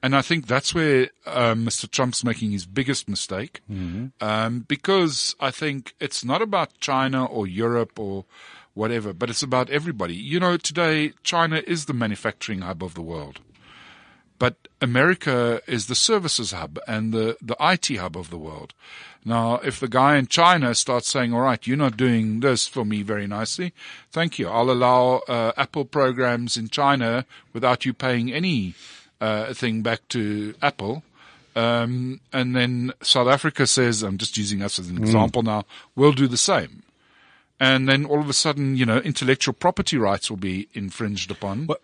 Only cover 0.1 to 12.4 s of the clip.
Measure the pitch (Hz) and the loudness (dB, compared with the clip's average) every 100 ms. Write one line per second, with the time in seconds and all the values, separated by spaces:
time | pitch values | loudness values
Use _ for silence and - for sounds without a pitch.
0.1 | 139 - 165 120 127 - 170 156 131 123 | 2 2 -2 0 -2 0 0 4 4 2
1.1 | - - 123 117 113 113 - 110 - 127 | -4 -6 0 2 2 -2 -4 -4 -2 -2
2.1 | - 120 110 107 101 87 107 135 127 - | 0 -2 -2 -2 -4 -6 -4 -2 -4 -4
3.1 | 101 - 95 143 - - 98 87 95 131 | -6 -6 -8 -8 -12 -12 -8 -6 -6 -8
4.1 | - 107 107 113 120 - 147 - 190 165 | -6 -2 0 0 -2 -4 -2 2 2 2
5.1 | 131 - - 135 - 156 139 - - 147 | 0 -4 -4 -4 -4 -4 -4 -10 -10 -8
6.1 | - 120 160 220 196 151 - - 131 131 | -6 -2 -2 0 -2 -2 -4 -2 0 0
7.1 | 131 127 117 98 92 117 120 110 - 101 | 0 -2 -2 -4 -2 0 0 -2 -6 -8
8.1 | 98 - - - - - 101 110 117 104 | -8 -10 -18 -20 -20 -14 -4 -2 -2 -4
9.1 | 87 120 113 135 127 123 147 170 110 87 | -4 -4 -4 0 0 2 -2 -2 -4 -4
10.1 | 87 123 175 180 175 - 151 165 156 151 | -6 -4 0 0 0 -2 0 0 2 -2
11.1 | - - 170 165 160 - 170 147 123 110 | -4 -2 0 2 0 -2 -4 -2 -2 -2
12.1 | 101 110 - | -2 -4 -4